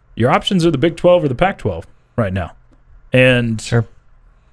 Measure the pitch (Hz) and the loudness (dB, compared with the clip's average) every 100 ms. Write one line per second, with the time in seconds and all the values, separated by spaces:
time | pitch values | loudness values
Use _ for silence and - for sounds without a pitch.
0 | _ - 123 196 - 190 170 135 165 165 | _ -2 0 0 0 0 0 0 -2 2
1 | 175 180 147 120 185 190 104 85 - _ | 2 2 0 -2 -2 -2 -8 -8 -12 _
2 | _ - 101 95 80 - _ _ _ - | _ -6 -4 -4 -8 -14 _ _ _ -20
3 | - 127 127 123 117 110 - - - - | -2 2 4 2 -2 -6 -2 -2 -2 -10
4 | _ - _ _ _ | _ -20 _ _ _